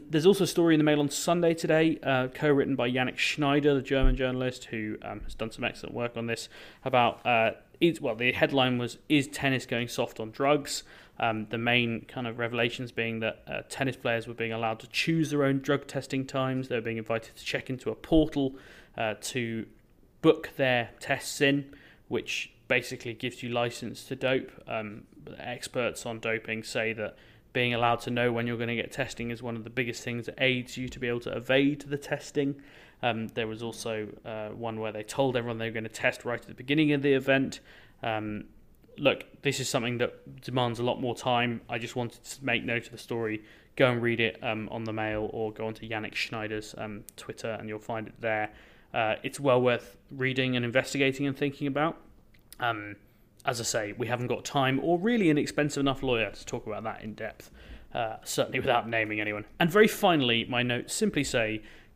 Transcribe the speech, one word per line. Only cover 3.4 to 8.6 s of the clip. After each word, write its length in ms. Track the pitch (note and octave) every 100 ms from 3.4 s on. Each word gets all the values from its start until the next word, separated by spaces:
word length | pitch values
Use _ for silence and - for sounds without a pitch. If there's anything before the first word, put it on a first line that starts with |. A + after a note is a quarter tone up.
| C#3+ C#3+ D3 C#3
the 60 |
German 340 | C3 C3+ C3 C3
journalist, 480 | B2+ B2+ B2+ B2+ -
who, 320 | A2+ G#2+ -
um, 180 | G#2 G#2
has 140 | - -
done 140 | A2+
some 120 | -
excellent 320 | A#2+ - - A#2+
work 220 | A#2+ A#2
on 80 | A#2
this, 240 | A#2 - - - -
about, 420 | C3+ B2+ A#2 - B2
uh, 260 | A#2 A2+ - - -
is, 220 | E3+ -
well, 140 | C3+ A2+
the 180 | B2
headline 440 | B2 D#3+ C3+